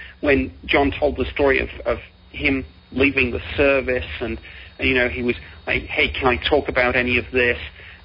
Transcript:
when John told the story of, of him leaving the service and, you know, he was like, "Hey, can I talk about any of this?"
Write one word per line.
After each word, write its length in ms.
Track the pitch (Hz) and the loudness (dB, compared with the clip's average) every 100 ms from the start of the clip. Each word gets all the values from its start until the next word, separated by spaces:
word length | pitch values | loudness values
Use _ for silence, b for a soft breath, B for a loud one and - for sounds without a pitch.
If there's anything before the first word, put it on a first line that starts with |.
| B - | B -2
when 340 | 277 135 131 - | 2 2 0 -8
John 260 | - 139 139 | 0 2 2
told 280 | - 147 131 | 2 0 0
the 80 | 123 | -4
story 340 | - 139 131 | 2 4 4
of, 80 | 120 - | 0 -6
of 140 | 120 113 - - - | -4 -4 -8 -20 -18
him 340 | - 147 135 131 - - | -4 -2 -2 -4 -16 -10
leaving 380 | - 139 135 123 | 0 0 2 -2
the 120 | - - - | -2 -4 2
service 480 | 143 135 127 127 - - | 4 4 2 -2 -4 -8
and, 200 | 120 113 B B B - | -6 -8 B B B -4
you 160 | 135 | 0
know, 160 | 131 123 | 2 2
he 120 | 127 | 0
was 140 | 120 123 B B - | -2 -2 B B -4
like, 160 | 127 | -4
"Hey, 260 | - 156 139 | -2 0 0
can 180 | - 127 | 0 0
I 80 | 120 | 0
talk 320 | - 147 - | 2 2 2
about 280 | 131 123 127 | 2 2 2
any 220 | 123 123 | 2 0
of 80 | 107 | 0
this?" 280 | 127 120 117 - B B B | 2 2 0 -6 B B B